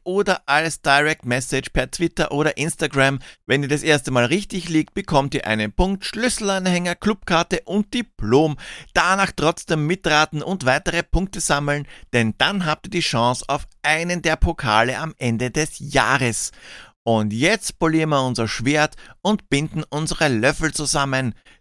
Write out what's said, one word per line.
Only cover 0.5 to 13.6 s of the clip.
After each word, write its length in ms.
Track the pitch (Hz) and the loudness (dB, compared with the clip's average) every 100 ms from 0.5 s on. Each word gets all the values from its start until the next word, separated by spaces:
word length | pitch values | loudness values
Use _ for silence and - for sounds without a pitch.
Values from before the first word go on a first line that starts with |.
| 147 160 - | 0 0 -2
Direct 440 | 147 139 151 156 | 2 4 2 -2
Message 440 | 123 127 - 135 - | -2 -4 -2 -4 -2
per 200 | - 127 | -4 -4
Twitter 400 | - 170 - 156 | -4 -4 -2 -2
oder 240 | 143 156 | 0 0
Instagram. 640 | - 156 - 151 139 135 135 - - | 0 -4 -4 -2 2 2 0 -8 -16
Wenn 180 | - 135 | -2 0
ihr 40 | 139 | 2
das 160 | 147 | 0
erste 280 | 156 147 147 | 2 2 2
Mal 140 | 127 | 2
richtig 440 | 120 190 - 190 165 | 2 0 -2 -8 0
liegt, 240 | 156 - | 0 0
bekommt 420 | 202 - 143 139 | -6 0 0 0
ihr 100 | 143 | -4
einen 280 | - 110 107 | -2 -2 0
Punkt, 320 | - 190 190 | 0 0 -2
Schlüsselanhänger, 920 | - 214 247 - 202 190 185 180 175 | -8 -4 -2 -2 -2 -2 0 0 -2
Clubkarte 640 | 175 208 - - 170 175 175 | -2 -2 -2 0 0 0 -4
und 280 | - 202 - | -2 -4 -2
Diplom. 600 | 240 226 - 107 135 160 143 - - - | -6 -6 -8 4 4 4 -2 -12 -18 -2
Danach 400 | 175 175 190 190 | 2 2 2 0
trotzdem 500 | - 151 - - 156 147 | 2 0 0 -2 -2 0
mitraten 540 | 190 160 151 156 151 | -2 2 2 2 -2
und 240 | 165 190 | -6 -2
weitere 380 | 127 131 - 170 | 0 0 0 -4
Punkte 380 | - 165 190 165 | 0 -2 -2 -4
sammeln, 440 | - 143 147 143 143 - - | 0 0 0 -2 -6 -16 -2
denn 200 | 120 113 - | 0 2 2
dann 280 | 147 202 | 0 0
habt 220 | 160 156 - | -2 -4 -4
ihr 40 | |
die 100 | 170 | -4
Chance 420 | - 117 123 127 - | -2 0 0 0 -4
auf 180 | 147 | -6